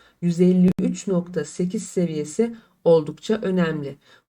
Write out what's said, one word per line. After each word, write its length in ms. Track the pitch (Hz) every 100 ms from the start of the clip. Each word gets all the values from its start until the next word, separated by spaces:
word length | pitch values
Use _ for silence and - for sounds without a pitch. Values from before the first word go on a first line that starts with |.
| _ -
Yüz 180 | 175 170
elli 300 | 180 185 180 -
üç 260 | 180 180 -
nokta 360 | 175 175 175
sekiz 380 | 147 - 180 220
seviyesi 760 | - 196 170 151 147 - 233 233 _ _
oldukça 500 | 170 165 151 151 - 214
önemli. 540 | 202 185 165 156 139 139 _ _ _